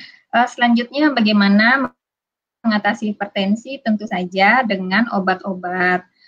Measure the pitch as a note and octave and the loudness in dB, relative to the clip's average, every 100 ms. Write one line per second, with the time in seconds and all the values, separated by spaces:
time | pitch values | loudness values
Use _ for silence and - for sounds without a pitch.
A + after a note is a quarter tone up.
0 | - - _ A3+ B3 - A#3+ A#3 A#3+ C4+ | -20 -20 _ 0 0 0 2 2 0 0
1 | D4+ B3+ G#3+ G#3+ G3 G3+ A3 C4+ B3+ _ | 0 2 2 4 4 4 4 2 -2 _
2 | _ _ _ _ _ _ A3+ G#3 G#3 G#3 | _ _ _ _ _ _ -2 0 0 -2
3 | G#3+ G3+ G3+ - G3 A3 C4 C4+ - G#3+ | -4 -6 -6 -4 0 -2 -4 -8 -2 -2
4 | G#3+ F3+ F#3 F#3+ G3 A#3+ A#3 F#3+ F#3 G3 | -4 -8 -4 0 4 4 2 -2 -2 -2
5 | A#3+ G3+ F#3+ F#3 G3+ F#3 F3+ F3+ F3+ F3+ | -2 -2 -2 -4 -4 -8 -6 -2 0 -2
6 | - _ | -4 _